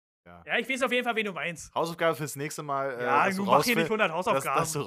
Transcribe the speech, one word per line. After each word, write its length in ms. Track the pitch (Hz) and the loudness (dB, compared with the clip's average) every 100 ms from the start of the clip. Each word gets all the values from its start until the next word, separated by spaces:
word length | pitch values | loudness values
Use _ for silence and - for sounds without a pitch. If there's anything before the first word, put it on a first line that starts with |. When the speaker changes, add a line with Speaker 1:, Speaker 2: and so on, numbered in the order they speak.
| _ _ - | _ _ -20
Speaker 1:
Ja. 180 | 87 87 | -18 -4
Speaker 2:
Ja, 120 | 196 | -4
ich 120 | 233 | -2
weiß 140 | 262 | -2
auf 80 | 262 | 0
jeden 120 | 247 | 0
Fall, 120 | 240 220 | 0 -2
wen 100 | 208 | -4
du 80 | |
meinst. 400 | 165 156 170 - - | -4 -6 -8 -6 -4
Speaker 1:
Hausaufgabe 400 | 165 170 165 151 | -2 0 0 2
fürs 200 | 147 139 | -4 -6
nächste 280 | 151 - | -8 -8
Mal, 280 | 151 139 135 120 | -4 -4 -4 -4
äh, 40 | |
Speaker 2:
Ja, 220 | 123 139 185 | 2 4 4
Speaker 1:
dass 100 | 190 | 0
du 80 | |
Speaker 2:
du 80 | - | 4
mach 120 | 139 | 4
hier 120 | 247 240 | 6 2
nicht 80 | |
Speaker 1:
rausfin-, 80 | 160 | 2
Speaker 2:
hundert 180 | 220 196 | 2 0
Speaker 1:
dass, 140 | 160 185 | 0 0
dass 100 | 139 | 0
Speaker 2:
Hausaufgaben. 380 | 139 139 165 | 2 0 0
Speaker 1:
du 60 | 156 | -2